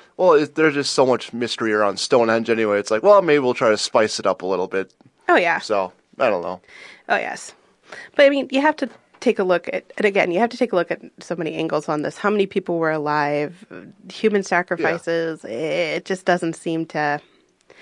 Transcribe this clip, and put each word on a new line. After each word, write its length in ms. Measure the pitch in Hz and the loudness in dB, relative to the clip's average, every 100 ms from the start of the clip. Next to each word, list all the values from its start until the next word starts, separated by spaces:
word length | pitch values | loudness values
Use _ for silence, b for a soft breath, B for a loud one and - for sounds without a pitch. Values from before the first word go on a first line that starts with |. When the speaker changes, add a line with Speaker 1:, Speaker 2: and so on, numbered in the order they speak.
| B - | B 0
Speaker 1:
well, 160 | 180 | 4
it, 220 | 156 151 - | 4 4 2
there's 180 | 156 | 2
just 180 | 143 135 | 2 0
so 140 | - 127 | 2 4
much 260 | 120 - | 2 -2
mystery 400 | 117 117 - 113 | -6 -6 -4 -2
around 260 | 107 104 98 | 2 0 -2
Stonehenge 500 | - 131 113 113 113 | 2 4 4 2 0
anyway. 280 | 113 110 101 | 0 0 0
It's 100 | 101 | 0
like, 140 | 110 | 2
well, 180 | 170 202 | 6 6
maybe 160 | 175 147 | 6 2
we'll 160 | 127 | 2
try 160 | 123 123 | 2 2
to 80 | 104 | 2
spice 400 | - 123 107 - | 0 0 0 0
it 80 | 104 | -2
up 160 | 92 | -2
a 40 | 92 | -2
little 200 | 95 92 | -2 -2
bit. 240 | 95 95 _ _ _ - | -4 -6 _ _ _ 0
Speaker 2:
Oh, 80 | 330 | 2
yeah. 240 | 170 170 | 2 -2
Speaker 1:
So, 320 | - 104 92 - _ - | -2 -2 -2 -8 _ -2
I 100 | 131 | 0
don't 140 | 95 | 0
know. 180 | 85 92 B B B B - | -4 -10 B B B B -4
Speaker 2:
Oh, 80 | 202 | -4
yes. 360 | - - - - _ _ B B B - | -4 -10 -14 -20 _ _ B B B 4
But, 100 | 277 | 4
I 40 | |
mean, 180 | 285 - | 4 0
you 100 | 262 | 0
have 140 | 294 302 | 2 0
to 140 | 254 - _ _ | -4 -8 _ _
take 180 | 254 220 | -2 0
a 60 | |
look 240 | 185 175 - | 0 0 -2
at, 120 | 185 - - | -8 -8 -2
and 80 | |
again, 280 | - 196 180 | 0 2 0
you 80 | 170 | 2
have 100 | 233 | 0
to 60 | 240 | 0
take 160 | 240 | -2
a 20 | 180 | 0
look 140 | 170 | -2
at 100 | 180 - - | -6 -12 -16
so 160 | - 175 | -10 -6
many 180 | 160 | -6
angles 340 | 160 160 156 151 | -4 -4 -4 -4
on 140 | 151 | -4
this. 140 | 147 - | -4 -4
How 120 | 202 | 0
many 160 | 208 196 | 0 0
people 320 | 196 180 170 | -4 -4 -2
were 120 | 160 | -2
alive? 720 | 156 147 147 147 147 147 170 - - - - 185 | -2 -2 -2 -2 -2 -4 -8 -20 -20 -20 -20 -20
Human 300 | - 220 202 | -2 0 0
sacrifices? 1000 | 190 175 180 170 165 170 170 165 165 156 | 0 -2 -2 -2 -2 -4 -4 -4 -4 -8
Speaker 1:
Yeah. 60 | - | -10
Speaker 2:
It 540 | - 160 156 160 156 | -8 -4 -2 -2 -4
just 200 | - 185 | -6 -4
doesn't 300 | - 180 165 | 0 0 0
seem 300 | 160 180 165 160 | -6 -6 -6 -4
to 340 | 160 147 147 - _ _ _ _ B | -4 -2 -4 -8 _ _ _ _ B